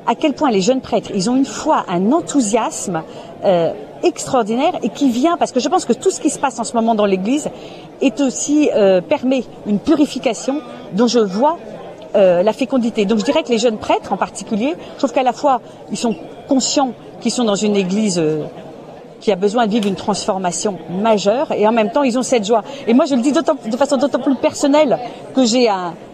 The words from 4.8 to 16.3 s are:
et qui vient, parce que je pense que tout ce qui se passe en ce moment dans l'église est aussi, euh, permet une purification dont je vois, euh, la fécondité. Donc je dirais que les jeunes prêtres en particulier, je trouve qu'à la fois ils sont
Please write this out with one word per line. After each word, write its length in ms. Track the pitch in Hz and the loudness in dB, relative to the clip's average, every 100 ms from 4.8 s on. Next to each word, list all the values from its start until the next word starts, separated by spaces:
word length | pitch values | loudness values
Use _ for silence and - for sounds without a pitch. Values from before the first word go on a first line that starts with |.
et 60 | 247 | -4
qui 220 | - 277 | 0 0
vient, 260 | 226 320 349 | 2 2 2
parce 160 | 339 | 0
que 80 | 254 | 0
je 80 | 269 | 0
pense 160 | 359 | 0
que 80 | - | 0
tout 180 | 226 381 | 0 0
ce 100 | - | 0
qui 100 | 302 | -4
se 80 | - | -2
passe 200 | 269 254 | -4 -4
en 60 | |
ce 100 | 220 | -4
moment 200 | 233 226 | 0 2
dans 120 | 220 202 | 2 2
l'église 440 | 190 196 294 185 - - - - - | 2 0 -2 -2 -10 -16 -18 -16 0
est 200 | 262 - | 0 2
aussi, 500 | 269 - - 294 277 | -2 0 0 2 4
euh, 260 | 208 196 185 | 4 4 4
permet 440 | 185 294 262 262 - - 208 | 2 -2 0 0 -2 -10 -2
une 120 | 208 | -2
purification 800 | - 302 294 254 254 208 - 294 - - - | 2 2 2 0 -4 -2 -4 -4 -8 -16 -8
dont 140 | 185 240 | 0 2
je 120 | 233 | 4
vois, 380 | 208 196 294 233 - - - - - | 2 2 0 0 -8 -16 -16 -18 -2
euh, 280 | 214 190 175 | 4 4 6
la 100 | 208 | 2
fécondité. 540 | 214 262 269 226 220 196 | 0 0 0 0 0 0
Donc 120 | 220 | 2
je 60 | |
dirais 180 | 202 302 | 2 0
que 80 | 320 | 0
les 80 | 226 | 0
jeunes 200 | 233 214 | 2 0
prêtres 340 | - 370 - | -2 -2 -2
en 40 | 196 | -4
particulier, 580 | 196 - - 202 269 349 - | -4 -6 -6 -2 -2 -4 -10
je 40 | - | -4
trouve 140 | 269 | -2
qu'à 100 | 277 | 2
la 100 | 254 | 0
fois 280 | - 285 240 - - - | 0 0 0 -4 -18 -10
ils 60 | - | -4
sont 200 | 233 190 - | -4 -4 -10